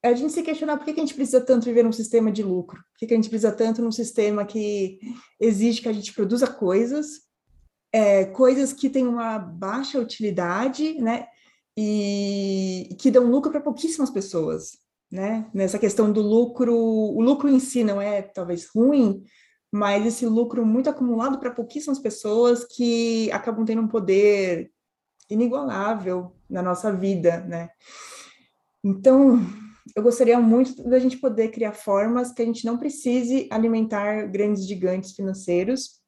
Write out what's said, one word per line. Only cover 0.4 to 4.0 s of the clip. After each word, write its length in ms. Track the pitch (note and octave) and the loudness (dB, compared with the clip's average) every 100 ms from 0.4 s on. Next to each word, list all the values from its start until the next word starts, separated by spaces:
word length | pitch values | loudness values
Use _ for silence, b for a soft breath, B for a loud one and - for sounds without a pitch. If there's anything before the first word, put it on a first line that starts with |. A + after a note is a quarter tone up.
questionar 360 | E4 D#4 D4+ D4 | -4 -4 -4 -4
por 80 | D4+ | -4
que 80 | |
que 60 | D4+ | -4
a 40 | |
gente 120 | D4 - | -6 -4
precisa 240 | C4 B3+ | 2 2
tanto 240 | B3 B3 A#3 | 4 2 4
viver 180 | A#3 | 2
num 80 | A3+ | 2
sistema 400 | A3+ A3 A#3 A3 | 0 0 0 2
de 120 | G3 | -2
lucro, 340 | G3+ F3+ F3 - | -2 -4 -6 -16
por 220 | _ _ | _ _
que 80 | A3+ | 0
que 60 | |
a 40 | A3+ | 0
gente 120 | A3 | 2
precisa 220 | A3+ A3 | 0 0
tanto 300 | G3+ A3+ A3+ | 0 -2 0
num 100 | A#3 | -2
sistema 540 | A3 | -4